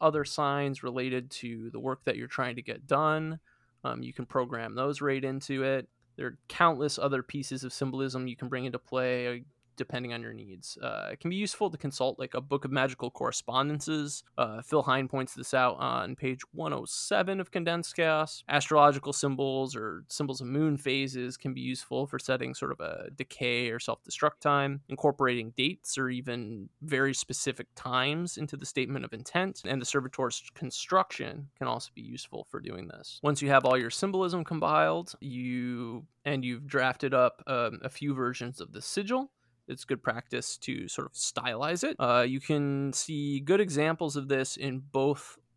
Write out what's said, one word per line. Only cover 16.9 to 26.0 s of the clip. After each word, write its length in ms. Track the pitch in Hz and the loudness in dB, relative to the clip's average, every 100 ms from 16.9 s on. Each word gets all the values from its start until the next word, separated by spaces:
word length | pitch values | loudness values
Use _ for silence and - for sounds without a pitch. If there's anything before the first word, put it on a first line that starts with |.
| - - 202 185 190 | -6 2 2 2 0
of 100 | 180 | -2
Condensed 460 | 185 170 170 170 - | -2 0 0 -2 0
Chaos. 480 | 160 156 156 - - | 2 4 0 -4 0
Astrological 680 | 143 143 151 147 139 139 | 2 6 8 10 8 0
symbols 600 | - 143 135 135 135 135 123 | 0 0 2 2 2 -2 -4
or 280 | 107 87 - | -6 -8 -10
symbols 320 | - 143 127 | -4 -2 -2
of 40 | 123 | -2
moon 320 | 139 156 143 | 2 4 2
phases 600 | 139 135 135 131 123 131 | 2 0 0 -2 -6 -4
can 180 | 135 131 | -6 -4
be 60 | |
useful 440 | 127 127 - 127 139 | -4 -6 -4 -2 -2
for 140 | 127 | -4
setting 340 | - 131 127 | -2 -2 -2
sort 180 | 127 139 | -4 -6
of 100 | 135 | -6
a 280 | 80 80 - 143 | -6 -8 -10 -10
decay 560 | 135 - 123 120 120 | -12 -4 0 0 0
or 80 | 117 | -2
self-destruct 600 | - 113 - - 147 - | -4 -6 -8 0 0 2
time. 400 | 151 143 139 139 - | 4 4 4 -2 -6
Incorporating 640 | 135 147 139 127 123 113 117 | 2 2 4 2 2 -2 0
dates 400 | 139 185 - | 0 0 -6
or 140 | - | -2